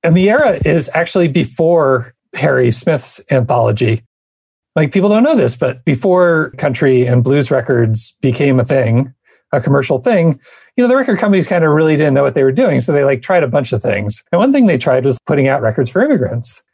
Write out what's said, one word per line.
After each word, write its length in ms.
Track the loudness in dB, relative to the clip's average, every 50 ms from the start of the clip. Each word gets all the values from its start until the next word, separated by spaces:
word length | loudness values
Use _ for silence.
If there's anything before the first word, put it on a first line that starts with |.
And 140 | 0 2 2
the 140 | 2 2 2
era 280 | 2 2 2 0 0 0 0
is 240 | 0 0 0 -2 -4 -4
actually 340 | -4 -4 -2 0 0 0 0
before 840 | 0 -2 -4 -4 -2 -2 0 2 2 2 2 2 0 0 -2 -8 _ _ _ _ -8
Harry 340 | -4 -2 0 2 2 2 0
Smith's 500 | 0 -2 -2 -2 -2 -2 -4 -10 -16 -18 -8 _
anthology. 720 | -2 -2 0 0 0 0 0 0 0 0 0 -2 -2 -4 _ _ _ _ _ _ _ _ _ _ _ _ _ _ _
Like, 160 | -2 -2 0
people 160 | 0 0 2 2
don't 160 | 2 2 2
know 100 | 2 2
this, 220 | 2 0 0 -2
but 280 | -2 -4 -4 -4 -4 _
before 680 | -2 -2 0 0 2 2 4 4 2 2 0 -2 -4 -6 -4
country 480 | -4 -4 -2 0 2 2 4 4 2
and 180 | 2 2 2 2
blues 260 | 2 0 0 0 0
records 680 | -2 -2 0 0 0 0 2 0 0 -4 -6 -12 _ _
became 400 | -2 -2 0 0 0 2 2 0
a 40 | 0
thing, 480 | 0 0 0 0 2 0 0 -2 -4 -8 _ _ _ _ _ _ _
a 80 | -4 -4
commercial 380 | 0 0 0 0 0 0 -4 -2
thing, 400 | 0 0 0 2 2 0 -2 -2 _ -20 -20 -20 -20 _ _
you 80 | -2 0
know, 40 | 2
the 80 | 2
record 220 | 0 0 -2 -2 -2
companies 280 | 0 0 0 0 0
kinda 220 | 0 -2 0 0 2
really 280 | 2 2 2 2 2
didn't 180 | 2 0 2 2
know 80 | 2
what 120 | 0 0 0
they 100 | 2 0
were 80 | 2
doing. 280 | 2 2 0 0 0 -2
So 120 | -2 0
they, 120 | 0 0 2
like, 180 | 0 0 -2
tried 200 | -2 -2 0 0
a 60 | 0 0
bunch 240 | -2 -4 -2 -2
of 100 | -6 -4
things. 400 | -4 -4 -4 -4 -6 -8 -10 -10 _ _
And 80 | -2 0
one 140 | 0 2
thing 140 | 2 2 2
they 120 | 2 2 0
tried 260 | 0 0 0 0 0
was 140 | -2 -2 -2 _
putting 220 | -4 -2 0 0 0
out 120 | 0 0
records 300 | -2 -2 -2 -2 -4 -2
for 140 | 0 -2 0
immigrants. 580 | 0 0 -2 -2 -4 -6 -8 -10 -12 -18 -18 _ _